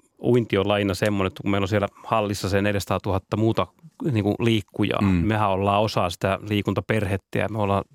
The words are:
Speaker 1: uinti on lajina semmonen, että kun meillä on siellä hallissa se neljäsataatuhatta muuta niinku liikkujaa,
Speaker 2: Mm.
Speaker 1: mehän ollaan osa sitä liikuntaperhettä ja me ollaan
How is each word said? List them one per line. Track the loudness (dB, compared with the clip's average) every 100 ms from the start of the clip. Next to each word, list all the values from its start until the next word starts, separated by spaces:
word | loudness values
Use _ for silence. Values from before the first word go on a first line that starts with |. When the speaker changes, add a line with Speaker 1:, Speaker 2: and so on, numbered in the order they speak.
| _ _
Speaker 1:
uinti | 0 2 2 0
on | 2
lajina | 2 0
semmonen, | 0 0 0 -2
että | -2
kun | -2
meillä | 0 0
on |
siellä | 0 -2 -6
hallissa | -2 -2 0 -2 -2
se | 0
neljäsataatuhatta | 0 -2 -2 -4 -2 -4 -2 0
muuta | 2 0 -2 _ -20 -8 -2
niinku | 0 0 0
liikkujaa, | 0 0 -2 -4 -2 2
Speaker 2:
Mm. | 2
Speaker 1:
mehän | 2 2 0 0
ollaan | 2 2 2
osa | 2 0 -2
sitä | -2 -2 -2 -2
liikuntaperhettä | -2 0 -2 -2 -2 0 -4 -4 -4
ja | -2
me | -2
ollaan | 0 -2 -2